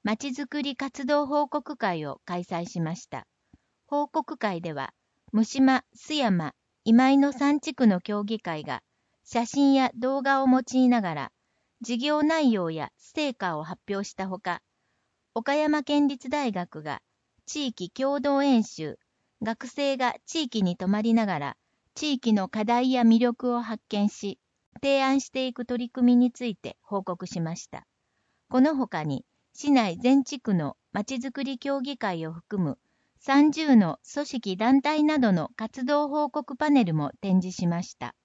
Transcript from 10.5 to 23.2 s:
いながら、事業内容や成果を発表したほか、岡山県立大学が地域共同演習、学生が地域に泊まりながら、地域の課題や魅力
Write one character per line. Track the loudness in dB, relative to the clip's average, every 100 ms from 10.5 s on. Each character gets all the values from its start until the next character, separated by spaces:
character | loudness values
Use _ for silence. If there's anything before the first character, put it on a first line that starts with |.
| 2 2 2
い | 4
な | 4
が | 0
ら、 | -6 -8 _ _ _ _ _
事 | -6 -4
業 | 0 2
内 | 2 4 2
容 | 2 -2
や | -6 -10 _
成 | -10 -4 -4
果 | -4 -4 -4
を |
発 | -8 -12 -8
表 | -6
し | -6
た | -8 -8
ほ | -6
か、 | -6 -8 _ _ _ _ _ _ _
岡 | -6 -2
山 | 0 2 0
県 | 0 2 2
立 | 0 -6
大 | -2 -2
学 | -4 -8 -10
が | -10 -10 _ _ _ _
地 | -12 -6 -6
域 | -6 -10
共 | -4 -2 0
同 | 2 2
演 | 4 2
習、 | 2 -8 -10 -12 _ _ _ _
学 | -8 -8 -10
生 | -4 -2 0
が | -2 -4
地 | -8 -6
域 | -2 0
に | -2 -2
泊 | -2
ま | -2
り | 2
な | 2
が | 0 -4
ら、 | -6 -12 _ _ _
地 | -8 -4
域 | -2 0
の | 0 0
課 | -4
題 | 0 2 2
や | 4
魅 | 6
力 | 6